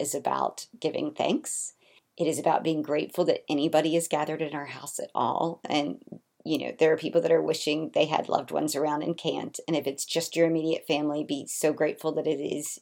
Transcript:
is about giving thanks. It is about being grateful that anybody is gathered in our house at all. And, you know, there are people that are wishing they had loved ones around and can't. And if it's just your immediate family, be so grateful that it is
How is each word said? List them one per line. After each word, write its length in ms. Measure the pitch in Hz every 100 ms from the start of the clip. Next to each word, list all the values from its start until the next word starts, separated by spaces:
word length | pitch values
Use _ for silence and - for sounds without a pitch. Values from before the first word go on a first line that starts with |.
is 120 | 113
about 540 | 143 139 135 - - - -
giving 360 | 156 151 151
thanks. 640 | - 151 240 - - - - _ - _ -
It 100 | 160
is 120 | 156
about 220 | 160 156
being 200 | 160 156
grateful 420 | 147 151 - -
that 220 | 180 - -
anybody 460 | 143 151 151 160 170
is 140 | 165
gathered 320 | 151 156 156
in 120 | 156
our 120 | 147 143
house 340 | 131 139 -
at 120 | - -
all. 460 | 120 - 165 165
And, 400 | - 147 - - - - - _
you 140 | 160 147
know, 160 | - -
there 140 | 160
are 60 | 160
people 240 | 160 170
that 100 | 165
are 100 | 165
wishing 500 | 156 160 - 147 160
they 120 | 151 151
had 220 | 151 -
loved 240 | - 135
ones 240 | 151 151 147
around 280 | 151 147
and 140 | 160 170
can't. 420 | 160 143 - - -
And 80 | 156
if 80 | 135
it's 200 | 135 -
just 300 | 165 165 165
your 120 | 165
immediate 400 | 165 160 160 -
family, 360 | 151 151 147
be 220 | 151 143 135
so 260 | - 156
grateful 400 | 151 151 - 156
that 140 | 156 156
it 120 | 139
is 400 | 147 147 147 -